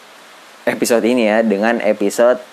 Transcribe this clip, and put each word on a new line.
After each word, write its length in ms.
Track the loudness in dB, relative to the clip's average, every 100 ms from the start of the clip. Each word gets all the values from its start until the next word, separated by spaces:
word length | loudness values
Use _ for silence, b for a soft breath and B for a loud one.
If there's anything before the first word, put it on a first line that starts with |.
| -20 -20 -20 -20 -20 -8
episode 400 | -6 -4 0 0
ini 240 | 2 0 2
ya 160 | 2
dengan 380 | 0 0 0 0
episode 560 | -2 -2 -2 0 2 0 -4